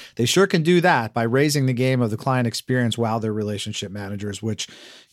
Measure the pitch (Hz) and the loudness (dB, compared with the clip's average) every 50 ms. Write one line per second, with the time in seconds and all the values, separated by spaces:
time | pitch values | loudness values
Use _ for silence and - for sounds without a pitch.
0 | - - - - 120 120 - 185 196 196 196 170 151 170 180 175 165 180 160 127 | -12 -12 -4 -2 -2 2 4 4 4 4 4 2 2 4 4 4 4 4 4 2
1 | 113 110 - 120 117 117 120 135 147 151 143 147 135 131 127 117 127 131 131 123 | 2 0 -2 -2 0 2 2 2 2 2 2 2 0 0 0 0 0 2 2 2
2 | 120 107 110 - - 139 131 127 120 113 - - - - 127 127 120 113 107 117 | 0 0 -2 -2 -2 -2 0 0 0 -2 -4 -4 -4 -2 0 0 0 0 0 0
3 | 117 110 113 117 107 110 104 107 104 104 104 101 - 107 101 - 104 95 95 104 | -2 -2 -2 -2 -2 -2 -2 -2 -4 -4 -4 -6 -6 -8 -8 -8 -10 -10 -10 -10
4 | 101 98 104 98 104 104 98 - 110 113 104 - - - - - - - - - | -10 -10 -8 -8 -8 -8 -8 -6 -4 -4 -4 -4 -8 -10 -14 -18 -20 -20 -20 -20
5 | - _ | -20 _